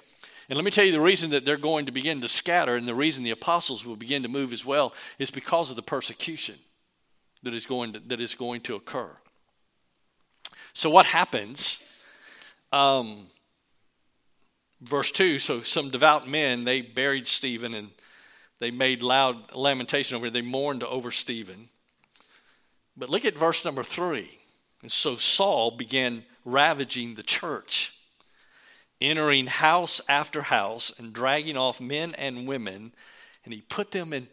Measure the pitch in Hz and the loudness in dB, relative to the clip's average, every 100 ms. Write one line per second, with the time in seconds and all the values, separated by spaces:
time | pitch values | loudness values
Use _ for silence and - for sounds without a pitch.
0 | _ _ - - - 139 190 208 196 156 | _ _ -20 -18 -6 -2 2 4 4 6
1 | 165 180 165 143 127 147 156 151 139 123 | 4 4 2 0 0 0 0 -2 -2 -4
2 | 151 143 120 - 175 175 131 123 120 120 | -4 -2 0 2 2 2 2 0 -2 0
3 | 156 135 120 110 - 170 151 113 117 110 | 0 0 -4 -4 0 0 0 -6 -10 -10
4 | 117 139 120 139 131 113 123 143 127 - | -4 -4 -2 -4 -6 -6 -2 0 0 -4
5 | - - 135 135 - 170 143 117 - 139 | -14 -8 -8 -6 -2 -2 -2 -8 -6 -6
6 | - 117 - 156 - - _ _ _ _ | -6 -6 -8 -6 -8 -10 _ _ _ _
7 | _ _ _ _ 123 117 - 127 117 104 | _ _ _ _ -8 -8 -4 -6 -6 -8
8 | 117 120 117 - 120 120 120 104 - 131 | -8 -6 -6 -6 -6 -6 -8 -8 -8 -8
9 | 92 - _ _ _ _ _ _ _ _ | -8 -12 _ _ _ _ _ _ _ _
10 | _ _ _ _ - - - - 160 175 | _ _ _ _ -10 -10 -12 -2 6 8
11 | - 165 185 117 104 143 - - - - | 8 4 0 -2 -4 2 2 2 -4 -20
12 | - - - - - - _ 139 139 135 | -20 -20 -20 -20 -20 -20 _ 4 4 4
13 | 113 104 90 _ _ _ _ _ _ _ | -2 -12 -18 _ _ _ _ _ _ _
14 | _ _ _ _ _ _ _ _ 151 143 | _ _ _ _ _ _ _ _ -4 0
15 | - - 185 139 - 120 113 160 139 127 | 2 4 2 2 0 -2 -2 -2 -2 4
16 | 151 151 127 151 143 123 120 131 113 117 | 6 6 2 -2 0 0 0 -2 -2 -2
17 | 139 135 120 - 135 117 120 110 104 - | 0 0 2 2 0 -6 -8 -10 -12 -18
18 | - - - - _ - 120 123 131 123 | -20 -20 -20 -20 _ -8 -6 0 0 2
19 | 123 131 135 117 104 127 139 131 120 143 | 4 4 4 0 -8 -2 0 0 0 -2
20 | 131 123 117 120 120 131 143 131 123 127 | 0 -4 -4 -4 -4 -2 -2 -4 -6 -6
21 | 120 - - 117 95 95 117 _ _ _ | -2 -2 -2 -6 -10 -16 -20 _ _ _
22 | _ - - _ _ _ _ _ _ - | _ -20 -20 _ _ _ _ _ _ -14
23 | 131 196 247 147 165 156 170 135 113 - | -2 0 0 2 2 2 0 -4 -4 -2
24 | 180 131 76 - _ _ _ _ 113 - | -2 -4 -6 -16 _ _ _ _ -4 0
25 | 143 120 - - 196 147 113 120 117 135 | 0 2 4 6 4 4 2 -2 -2 0
26 | 127 117 - _ 123 135 156 143 127 127 | 0 -4 -12 _ 0 4 4 2 -4 -6
27 | 117 110 - - 175 113 - - - - | -8 -6 -2 -2 -2 -8 -4 -4 -4 -8
28 | _ _ _ _ _ _ - - _ - | _ _ _ _ _ _ -20 -20 _ -4
29 | 135 156 151 139 127 - 156 175 165 - | -2 0 2 2 2 4 4 4 2 -2
30 | - 143 151 151 123 117 98 117 - - | 0 0 0 -6 0 2 2 -4 -8 -8
31 | 117 113 131 147 156 135 131 117 127 147 | -12 -2 0 0 -2 -2 -2 -2 -6 -6
32 | 170 - 139 123 131 135 104 95 113 - | -6 -6 -8 -8 -8 -6 -8 -10 -16 -20
33 | - - - - - 107 - - 202 196 | -20 -20 -20 -20 -16 -14 -8 -8 -6 -6
34 | 160 143 123 | -6 -8 -8